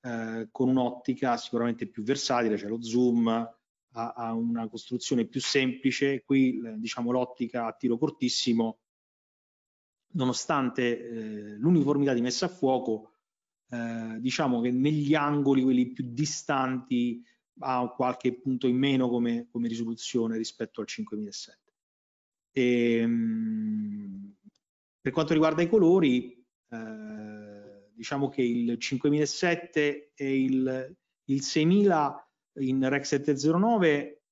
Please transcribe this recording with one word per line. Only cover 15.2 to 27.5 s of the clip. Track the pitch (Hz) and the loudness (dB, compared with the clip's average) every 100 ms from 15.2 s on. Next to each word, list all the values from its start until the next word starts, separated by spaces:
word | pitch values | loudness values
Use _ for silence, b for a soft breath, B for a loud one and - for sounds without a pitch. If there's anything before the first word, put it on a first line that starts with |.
| 143 147 139 135 | 2 2 4 4
quelli | 131 127 123 | 4 4 2
più | - 127 | -2 -8
distanti, | 117 151 - - 139 131 127 120 123 120 117 B B _ _ | -4 -4 -4 -2 -2 0 -4 -2 -2 -2 -4 B B _ _
ha | 135 127 123 | -4 -2 -2
qualche | - 127 123 127 | -2 -2 0 -4
punto | 123 - 127 127 | -4 -4 -2 0
in | 123 | 2
meno | 139 135 127 | 2 2 2
come, | 120 120 117 120 | 2 0 -2 -4
come | 120 117 | -4 -4
risoluzione | 113 113 113 - 123 113 113 | -4 -6 -6 -4 -2 0 -2
rispetto | 113 - 110 - | -6 -6 -10 -8
al | 104 | -10
cinquemilasette. | - 110 107 143 - - _ _ _ _ _ _ _ _ _ _ | -8 -8 -8 -8 -12 -16 _ _ _ _ _ _ _ _ _ _
Ehm, | - 123 123 120 117 117 117 113 110 110 110 107 107 104 208 202 196 202 - - _ _ _ _ _ | 0 2 4 4 2 2 2 0 -2 -2 -2 -2 -4 -4 -8 -10 -12 -16 -20 -20 _ _ _ _ _
per | - | -4
quanto | 127 151 | -2 2
riguarda | 160 160 156 | 4 4 4
i | 170 | 2
colori, | 220 165 185 151 123 - - _ _ _ | 6 6 6 6 2 0 -14 _ _ _
eh, | 117 110 110 107 107 107 107 104 | -12 -12 -12 -12 -12 -12 -14 -16